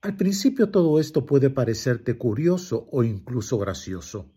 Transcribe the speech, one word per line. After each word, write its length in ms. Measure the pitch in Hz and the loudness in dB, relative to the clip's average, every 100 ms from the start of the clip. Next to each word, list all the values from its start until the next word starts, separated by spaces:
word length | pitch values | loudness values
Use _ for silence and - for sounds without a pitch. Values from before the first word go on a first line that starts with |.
Al 160 | 208 - | -6 -2
principio 540 | 190 196 269 262 214 | 0 2 0 2 2
todo 300 | 208 170 151 | 4 4 4
esto 260 | 156 - - | 2 -2 2
puede 240 | 143 135 | 4 4
parecerte 680 | 135 113 107 - 120 - 117 | 2 -2 0 -2 -2 -2 -2
curioso 720 | 123 107 165 180 180 117 - | -2 0 0 0 -2 -6 -4
o 100 | 139 | 0
incluso 560 | 113 101 - 123 104 120 | 0 -2 -6 -6 -2 -2
gracioso. 720 | 101 92 - 92 - 107 87 | -2 -6 -8 -12 -10 -14 -14